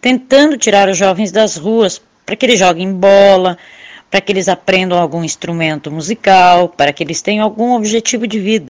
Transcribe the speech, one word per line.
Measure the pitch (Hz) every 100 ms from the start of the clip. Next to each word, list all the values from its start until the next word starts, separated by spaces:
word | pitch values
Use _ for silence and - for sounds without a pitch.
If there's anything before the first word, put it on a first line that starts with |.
tentando | 247 254 - 269 302 269
tirar | - 202 196
os | 190
jovens | 196 180 208
das | 196 214 170
ruas, | 165 226 202 - _ _ -
para |
que | 180 247
eles | 226
joguem | 185 170 185
bola, | 185 196 196 196 190 180 175 - - - - _
para | 196
que | 196
eles | 190 190
aprendam | 180 - 185 185 175
algum | 165 165 160
instrumento | - - 170 160 151 147
musical, | 156 160 220 - 190 180 175 175
para | - 147
que | 143
eles | 147 165
tenham | - 214
algum | 214 214 240 247
objetivo | 214 226 220 233 226
de | 214
vida. | 190 220 135